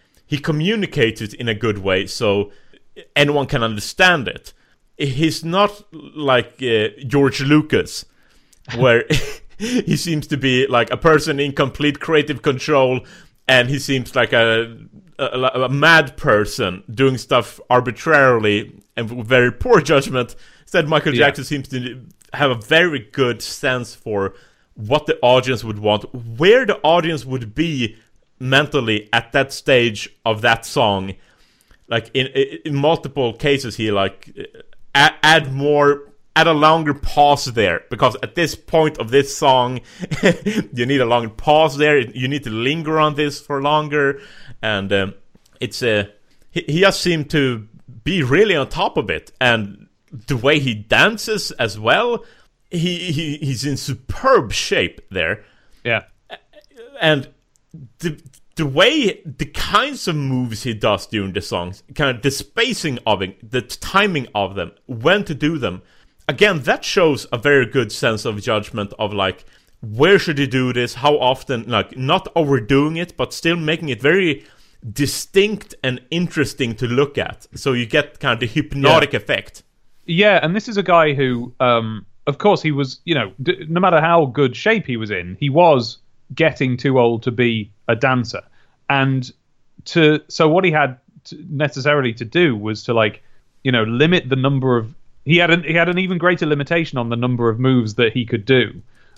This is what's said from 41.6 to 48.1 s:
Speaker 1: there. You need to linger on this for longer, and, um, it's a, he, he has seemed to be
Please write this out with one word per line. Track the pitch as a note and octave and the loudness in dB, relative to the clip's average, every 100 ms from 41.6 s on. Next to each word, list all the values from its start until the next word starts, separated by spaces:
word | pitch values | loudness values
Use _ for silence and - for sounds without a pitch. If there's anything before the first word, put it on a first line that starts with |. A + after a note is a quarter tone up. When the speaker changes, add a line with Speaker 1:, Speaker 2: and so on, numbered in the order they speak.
| D#3+ C#3+ | 4 2
Speaker 1:
there. | D3+ C#3+ | 2 4
You | A#2 B2+ B2+ | 2 -4 -6
need | C#3+ | -6
to | G#2+ | -6
linger | A2 B2 D#3+ D#3 D#3 | -4 -4 -4 -2 0
on | D3+ | 0
this | C#3+ D3 C3+ | 0 -4 -6
for | - C#3 | -8 -4
longer, | C#3+ D3+ D3+ D3 C#3 C#3 - - - - | -2 -2 -2 0 0 -2 -10 -20 -20 -8
and, | A2 G#2 G2 | -4 -4 -2
um, | G2 G2 - - _ _ _ | -2 -2 -6 -20 _ _ _
it's | A#2+ - | -10 -4
a, | B2 G#2+ G2+ _ _ _ - | 0 0 -2 _ _ _ -12
he, | F3 - | -8 -4
he | D#3 | 2
has | F#3+ F#3 | 2 2
seemed | F3+ E3 C#3 | -2 -2 -2
to | D#3 C3+ A#2 G#2+ - - - | 0 0 -2 -10 -20 -20 -12
be | - | -6